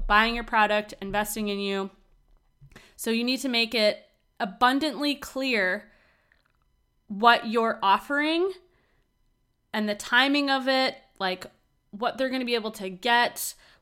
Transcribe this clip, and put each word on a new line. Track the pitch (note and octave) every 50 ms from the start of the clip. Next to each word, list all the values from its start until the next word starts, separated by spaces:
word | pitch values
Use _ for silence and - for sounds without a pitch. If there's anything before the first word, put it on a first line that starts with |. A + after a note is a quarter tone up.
| -
buying | - G#3 G#3 A3 A#3 A#3
your | A#3 A3+
product, | - A#3 A3 G#3+ G3+ G#3+ G#3+ G#3 G#3 - -
investing | G3 G3 G3 G#3 G#3 G#3 - A3+ G#3+
in | G3+ G3+ G3+
you. | G3+ G3 G3 G3 G3 G3 - _ _ _ _ _ _ _ _ _ _ _ _ _ - - - - - _ _
So | - - A#3
you | A3+ A3+ A#3+
need | B3 C4 C4
to | C4+ C4
make | A#3+ A#3 A#3 A3+ B3+
it | A3+ G#3 G#3 - - - _ _ _ _ _ _ -
abundantly | A#3 F#3+ F#3 - B3 B3 C4+ C#4 D#4 D4+ A3+ B3 D4 D4 C4+
clear | - - - - C4 C4+ C4 A#3+ G#3 F#3 F3+ F#3+ G#3 - - _ _ _ _ _ _ _ _ _ _ _ _ _ _ _ _ _ _ _ _ _ _ _
what | - G3+ G3 A#3 A#3 A#3+ - -
you're | A3+ A3 A#3 A3+ A3+ A3+ - -
offering | G3 G3 - - - C#4+ C#4+ D4 D#4 E4 E4+ F4+ G4 F#4 - _ _ _ _ _ _ _ _ _ _ _ _ _ _ _ _ _ _ _ _ _ _ -
and | G#3+ G#3+ G#3
the | G#3
timing | G#3 - - - B3 C4+ C#4 C#4+ C#4+ C#4 C#4
of | C4+ C4+ B3 C4+
it, | C4 C4 C4 - - - - _ _ -
like, | G3 F#3 F#3 F#3 - - _ _ _ _ _ _ _ _
what | - G3 B3 - -
they're | B3 C4 C4
gonna | C4 C4 B3+
be | A#3+ A#3+
able | A3+ G#3 A3
to | G#3+ - F#3+ F#3+
get | F#3 F3+ - A#3+ A#3+ A#3+ - - - - - - - - _ - _ _